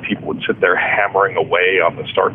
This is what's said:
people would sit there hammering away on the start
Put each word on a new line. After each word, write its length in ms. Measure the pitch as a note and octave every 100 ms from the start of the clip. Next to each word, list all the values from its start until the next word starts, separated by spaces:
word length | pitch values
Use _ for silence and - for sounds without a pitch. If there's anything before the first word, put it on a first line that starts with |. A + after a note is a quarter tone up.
| -
people 180 | G2+ D2+
would 140 | - -
sit 120 | -
there 140 | F2+ F2+
hammering 600 | - - G2+ G2 G2 F2
away 480 | D#2+ E2+ F2+ F#2+
on 120 | E2+ E2
the 100 | -
start 240 | F#2+ F#2+